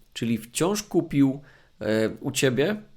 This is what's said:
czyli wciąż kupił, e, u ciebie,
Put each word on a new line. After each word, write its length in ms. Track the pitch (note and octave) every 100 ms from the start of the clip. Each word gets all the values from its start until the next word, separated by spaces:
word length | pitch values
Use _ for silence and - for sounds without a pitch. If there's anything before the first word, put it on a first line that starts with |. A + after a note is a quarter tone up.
| _
czyli 240 | - A#2 A2+
wciąż 460 | - - E3 G#3
kupił, 580 | - F3 E3+ C#3+ C3+ C3+ - - _ -
e, 280 | A2 A2 A2
u 220 | - C#3+
ciebie, 500 | C3 C#3 B2+ D#3+ G#3 -